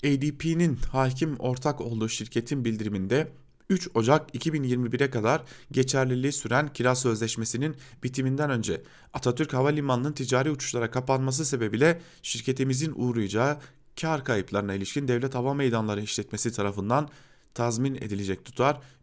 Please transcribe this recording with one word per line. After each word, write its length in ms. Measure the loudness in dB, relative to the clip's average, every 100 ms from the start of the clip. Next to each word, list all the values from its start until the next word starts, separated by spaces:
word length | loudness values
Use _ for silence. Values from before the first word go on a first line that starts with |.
A 20 | 0
D 320 | 2 0 -2
P'nin 380 | 0 2 2 2
hakim 600 | 0 2 0 0 -2 -2
ortak 420 | -2 0 0 -2
olduğu 280 | -4 -2 -2
şirketin 560 | -2 -4 -4 -2 -2
bildiriminde 640 | -2 -2 -2 -2 0 0 0 -6 -20 _ -2
üç 180 | 0 0
Ocak 340 | 2 4 4 2
iki 200 | -6 -2
bin 100 | -2
yirmi 300 | 0 0 0
bire 180 | 2 0
kadar 320 | 2 2 2 -2 -18 -4
geçerliliği 600 | 0 2 2 2 0 -2
süren 400 | -2 0 0 0
kira 220 | 0 2
sözleşmesinin 840 | 2 2 2 0 -2 -4 -2 -4 -4 -14 -8
bitiminden 480 | -6 -2 0 0 0
önce 320 | 0 0 -4 -6 -20 -12
Atatürk 400 | -4 0 0 0
Havalimanı'nın 580 | 2 2 2 2 0 0
ticari 380 | -4 0 2 2
uçuşlara 400 | -2 -4 -2 -2
kapanması 540 | -2 0 0 0 -2
sebebiyle 560 | -2 0 0 4 4 2 -4 -14
şirketimizin 720 | -8 -6 -2 0 0 0 -2 -2
uğrayacağı 640 | -2 0 0 2 2 0 -8 -20 -20 -6
kar 240 | -2 0
kayıplarına 500 | 0 0 0 -2 -2
ilişkin 340 | -2 -4 -2 0
Devlet 260 | 0 0
Hava 200 | -2 -2
Meydanları 480 | 2 2 2 0 -2
işletmesi 500 | -4 -6 -6 -4 -2
tarafından 560 | 0 -2 -2 0 2 0 -6 -20 -20 _
tazmin 400 | -4 -2 0 0
edilecek 500 | -2 -4 -4 -2 -4
tutar 360 | -4 0 2 0 -6 -20